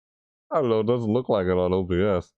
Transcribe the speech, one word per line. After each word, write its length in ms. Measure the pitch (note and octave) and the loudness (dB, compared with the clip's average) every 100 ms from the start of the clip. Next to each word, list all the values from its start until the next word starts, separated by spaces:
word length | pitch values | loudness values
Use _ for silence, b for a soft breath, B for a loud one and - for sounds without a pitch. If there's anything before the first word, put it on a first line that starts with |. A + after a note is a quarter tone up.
| _ _ _ _ _ | _ _ _ _ _
I 80 | A3+ | -2
don't 100 | C3 | 0
know. 100 | A2 | 0
It 60 | G#2+ | 0
doesn't 260 | B2 A2+ | 0 0
look 160 | A2 B2+ | -2 0
like 180 | A2+ F2+ | 0 0
it 60 | |
on 200 | F#2 F2+ | 0 0
O 80 | F#2 | 0
B 180 | F2+ F2 | 0 0
S. 300 | G#2 F#2 - | 0 0 -4